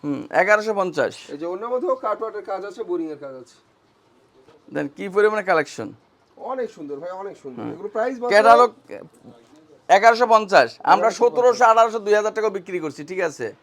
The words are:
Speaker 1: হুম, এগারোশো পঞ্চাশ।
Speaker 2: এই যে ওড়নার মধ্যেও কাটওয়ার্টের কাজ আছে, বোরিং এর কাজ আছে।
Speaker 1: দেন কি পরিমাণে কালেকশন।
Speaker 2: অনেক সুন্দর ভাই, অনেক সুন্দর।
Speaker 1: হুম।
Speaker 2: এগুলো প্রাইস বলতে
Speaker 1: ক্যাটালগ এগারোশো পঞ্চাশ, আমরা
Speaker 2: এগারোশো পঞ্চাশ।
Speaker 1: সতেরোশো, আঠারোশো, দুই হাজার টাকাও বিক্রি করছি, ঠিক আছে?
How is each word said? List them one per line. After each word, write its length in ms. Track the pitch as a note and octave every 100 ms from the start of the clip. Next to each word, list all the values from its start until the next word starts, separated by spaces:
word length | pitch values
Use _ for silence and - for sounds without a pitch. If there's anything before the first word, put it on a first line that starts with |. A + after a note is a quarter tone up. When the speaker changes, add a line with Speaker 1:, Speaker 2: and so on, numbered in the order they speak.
Speaker 1:
হুম, 180 | D3 C#3 - -
এগারোশো 320 | F#3 G#3+ G#3+ G3+
পঞ্চাশ। 340 | F#3 D3+ A#2+ - -
Speaker 2:
এই 40 | C#3+
যে 40 | E3
ওড়নার 180 | F#3 A#3
মধ্যেও 220 | B3+ C4+ C4 A3
কাটওয়ার্টের 400 | G#3 A3 G#3 F#3+
কাজ 100 | F#3+ G3+
আছে, 120 | G#3+ F#3+
বোরিং 180 | F3 D#3+
এর 60 | D3 C#3
কাজ 80 | C3
আছে। 160 | A#2+ _ _ _ _ _ _ _ _ _ _ _ _
Speaker 1:
দেন 140 | D3 D3 -
কি 80 | G3 F#3+
পরিমাণে 280 | G#3 G#3+ F#3
কালেকশন। 400 | E3 D3 - A2 A#2 _ _ _ _ A#3
Speaker 2:
অনেক 160 | C4 A#3 -
সুন্দর 200 | D3 C#3+
ভাই, 80 | E3+ F#3
অনেক 120 | G3 D#3
সুন্দর। 180 | C#3 B2
Speaker 1:
হুম। 80 | A#2
Speaker 2:
এগুলো 160 | C3+ G3+ A3
প্রাইস 200 | A3 C4
বলতে 120 | A#3+
Speaker 1:
ক্যাটালগ 380 | G#3 A3 A#3 A#3+ - _ - - _ - - _ _ _ _ _ F#3+
এগারোশো 280 | A3+ A3+ A#3+
পঞ্চাশ, 360 | A3 G#3 F#3 A#2+ -
আমরা 240 | - F#3+ A3
Speaker 2:
এগারোশো 160 | G3+
পঞ্চাশ। 160 | A#3+ A#3+
Speaker 1:
সতেরোশো, 240 | B3 G#3+ A#3
আঠারোশো, 280 | A3+ A3+ A3 G3+
দুই 80 | G#3
হাজার 140 | G#3+ G#3+
টাকাও 140 | G#3+ G3
বিক্রি 200 | F3 F3+
করছি, 180 | D#3 C3+ D3+
ঠিক 100 | F#3 E3+
আছে? 180 | C#3 A2+ -